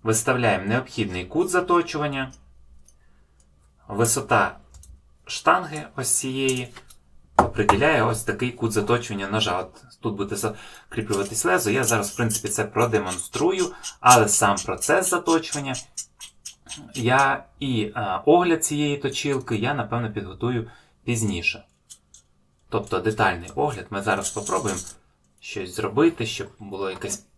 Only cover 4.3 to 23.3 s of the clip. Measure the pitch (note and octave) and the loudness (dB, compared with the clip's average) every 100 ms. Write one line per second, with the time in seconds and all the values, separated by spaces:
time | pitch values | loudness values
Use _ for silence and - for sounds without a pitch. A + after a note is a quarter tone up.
4.3 | A2+ F2 - - - - - _ _ - | 2 2 -4 -20 -20 -20 -20 _ _ -12
5.3 | - D#3 F3+ E3 D3+ D3 - A#2+ - C3 | -2 2 2 0 -8 -10 -6 0 0 0
6.3 | C3 C3+ B2+ B2 - - - _ - - | 0 0 0 -4 -14 -20 -20 _ -20 -2
7.3 | - A2+ - G2+ G2+ - A#2+ A2+ A2+ - | 0 2 2 2 4 4 2 2 0 -4
8.3 | G#2+ B2 - A2 G#2 G2+ A#2+ - G2+ G2 | -2 -4 -2 -2 0 2 0 0 -6 -2
9.3 | A2 G2+ F2+ F#2 - - - A#2 G2+ G2 | -2 0 -2 -6 -14 -20 -8 -6 -4 -4
10.3 | G#2+ A2+ - - - - - G#2+ G2+ G2+ | -2 -4 -6 -16 -20 -10 -8 -2 -2 -2
11.3 | A2+ - F#4 G#2 B2+ - A2+ G2+ - A2+ | -2 0 2 2 2 2 0 -2 -2 -2
12.3 | - - - G2+ G#2+ A#2 A2 F#2+ F2+ - | 0 -4 -4 -2 0 2 2 0 -6 -6
13.3 | - E3 F#3+ F3 - - - - B2 G#2+ | 0 2 2 -2 -4 -14 2 8 8 8
14.3 | - G2+ G2 - F#2+ - F#3+ - F3 F3 | 4 4 2 -2 -4 2 2 2 0 2
15.3 | D#3+ D#3 D3 C#3 B2+ - - - _ - | 2 2 -4 -4 -6 -8 -14 -16 _ -20
16.3 | _ - - - - - - A#2 C3 C3+ | _ -20 -20 -18 -16 -12 -2 2 4 4
17.3 | C#3 - - C#3 A#2 G#2 - - - - | 0 -8 -8 -2 0 -2 -4 -4 0 6
18.3 | E3+ F3 D#3+ - D3 D3 C#3+ C3+ - D3 | 6 6 2 0 0 0 0 -4 -4 -2
19.3 | C3+ - A2 A#2 C#3+ G#2+ A#2+ A2+ G#2 G2 | -2 -2 -2 0 -2 -2 -2 -2 -6 -8
20.3 | F#2 A#2+ B2 A2+ - _ _ - A#2 A2 | -4 -2 -2 -6 -14 _ _ -4 0 0
21.3 | F2 - - - _ _ - _ - _ | 0 -2 -4 -14 _ _ -20 _ -20 _
22.3 | _ _ _ _ G#2+ - F#2 A2 G2+ F#2 | _ _ _ _ -4 -2 -2 0 2 0